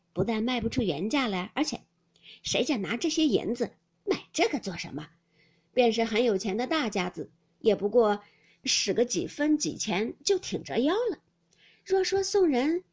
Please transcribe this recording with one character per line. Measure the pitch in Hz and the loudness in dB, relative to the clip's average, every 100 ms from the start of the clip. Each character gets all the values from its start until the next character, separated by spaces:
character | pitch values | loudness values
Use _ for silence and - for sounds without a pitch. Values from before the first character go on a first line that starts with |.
| _ | _
不 | - | -2
但 | 196 220 | 0 0
卖 | 226 254 | 0 -2
不 | 220 | -2
出 | 247 | 0
原 | 214 139 202 | 0 0 0
价 | 285 247 | 0 0
来， | 190 190 | -2 -4
而 | - | -4
且 | 302 - _ _ _ _ - - | -4 -4 _ _ _ _ -20 -14
谁 | - 156 | -4 -2
家 | 254 262 | 0 -2
拿 | 175 240 | -2 -2
这 | 330 | -2
些 | 311 311 | 0 2
银 | 202 - 240 | 2 0 -4
子 | 240 - _ _ - | -6 -8 _ _ -4
买 | 339 - | -4 -4
这 | - 403 | -2 0
个 | 277 | 0
做 | - 165 | -6 -10
什 | - | -10
么？ | 135 156 _ _ _ _ _ _ | -12 -12 _ _ _ _ _ _
便 | - 240 | 2 4
是 | 220 226 | 2 0
很 | 214 | 2
有 | 247 196 | 2 0
钱 | 220 202 | -2 -4
的 | 254 | -2
大 | 320 247 | -2 -2
家 | 202 180 | -2 -4
子， | - - _ _ _ | -6 -12 _ _ _
也 | 220 202 | 2 2
不 | 202 | 2
过 | 233 220 208 - _ _ _ | 4 4 2 -4 _ _ _
使 | 254 - - | -4 -2 0
个 | 190 | 0
几 | 240 190 123 | 0 0 -4
分 | - 294 302 | -2 0 2
几 | - - | 0 -4
钱 | - 180 233 - | -4 -2 -4 -2
就 | - 381 | 0 0
挺 | - 175 | -2 -8
着 | 165 143 | -4 0
腰 | 269 | 0
了。 | 392 480 339 _ _ _ _ _ _ | 0 -2 -6 _ _ _ _ _ _
若 | - 381 | -2 0
说 | 370 392 | 2 0
送 | 381 415 359 | 0 2 4
人， | 247 277 349 - | 4 2 0 -4